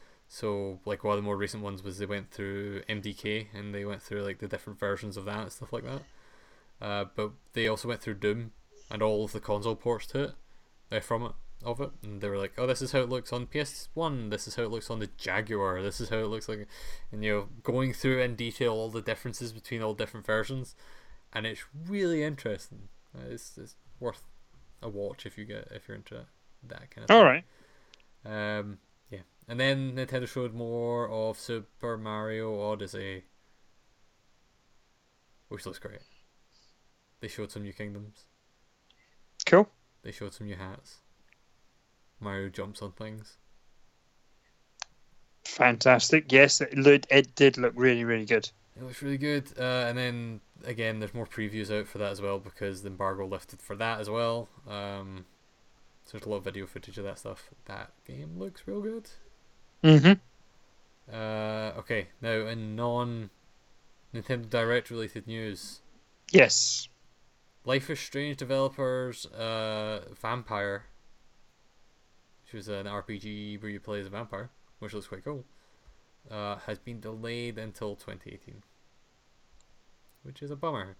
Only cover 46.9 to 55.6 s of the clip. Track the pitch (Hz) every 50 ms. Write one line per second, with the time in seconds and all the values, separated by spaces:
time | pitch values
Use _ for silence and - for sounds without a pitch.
46.9 | 143 139 - - 135 139 131 - - - 139 135 131 131 123 120 - 120 123 127
47.9 | 123 117 120 120 117 110 107 104 117 110 - - - - - - - - 127 131
48.9 | 117 - 143 139 139 135 143 147 147 143 139 - - - 127 127 127 127 123 120
49.9 | 120 127 127 123 120 120 117 117 113 104 - - _ - - 123 120 113 117 113
50.9 | 110 110 107 104 - 120 110 - - - 107 104 104 110 104 101 107 104 104 -
51.9 | - 101 104 101 101 98 98 98 98 98 92 95 - - 104 98 95 90 101 98
52.9 | 95 92 98 95 95 95 98 95 98 92 - - - 90 - - 107 101 113 113
53.9 | 113 107 107 104 107 117 117 117 117 117 113 - - - - - 104 101 101 101
54.9 | 101 98 98 95 95 95 90 - - - _ - _ _